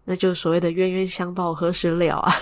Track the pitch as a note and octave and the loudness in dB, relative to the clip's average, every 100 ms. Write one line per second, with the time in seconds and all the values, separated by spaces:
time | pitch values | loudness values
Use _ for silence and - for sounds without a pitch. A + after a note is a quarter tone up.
0 | - F#3 F#3 F3+ D#3+ E3+ E3+ E3+ F#3 F#3 | -6 0 0 0 0 2 0 0 0 0
1 | F#3 - F3 F3+ F3 D#3+ E3+ F3+ F3 E3+ | -2 -2 -4 -2 -2 0 -2 0 0 2
2 | E3 - - - | 2 2 0 0